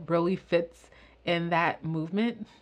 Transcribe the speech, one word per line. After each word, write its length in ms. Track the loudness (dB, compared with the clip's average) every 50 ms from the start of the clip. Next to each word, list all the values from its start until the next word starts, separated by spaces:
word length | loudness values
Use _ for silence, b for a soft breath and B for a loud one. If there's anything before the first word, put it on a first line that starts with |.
| -2 0
really 260 | 2 2 2 2 0
fits 540 | -2 -2 0 0 0 0 0 -8 -16 -20 -20 b b b b b b b
in 240 | -2 -2 0 0 0
that 340 | 2 2 2 2 0 -2 -4
movement, 640 | -4 -4 -4 -4 -2 0 0 0 0 -2 -4 -10 -16 -18 -20